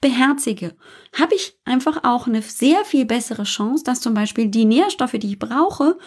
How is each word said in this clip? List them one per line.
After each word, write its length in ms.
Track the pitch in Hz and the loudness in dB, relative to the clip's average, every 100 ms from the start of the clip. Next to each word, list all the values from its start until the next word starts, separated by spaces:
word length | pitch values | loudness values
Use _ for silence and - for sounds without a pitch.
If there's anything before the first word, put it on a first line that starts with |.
beherzige, 760 | 277 247 269 277 - 202 170 - - - - | 0 4 2 2 -2 -6 -8 -12 -20 -20 -12
habe 220 | - - | -2 0
ich 240 | 392 - _ | 0 -4 _
einfach 400 | - 254 285 311 | -2 0 0 -2
auch 220 | 247 240 247 | 0 0 0
eine 160 | 220 | -2
sehr 420 | 214 - 262 359 | -2 0 4 4
viel 200 | 415 277 | 2 0
bessere 400 | 226 240 240 220 | 0 -2 -4 -6
Chance, 400 | 202 - 214 294 | -6 -4 -2 -2
dass 160 | 285 247 | -2 -2
zum 140 | 233 | 0
Beispiel 340 | 214 214 - 220 | 0 0 0 0
die 160 | 220 | 2
Nährstoffe, 480 | 220 240 392 - 247 | 4 4 2 0 -4
die 160 | 214 208 | -2 -6
ich 100 | 196 | -6
brauche 600 | 214 247 370 - 294 370 | -4 0 0 2 0 0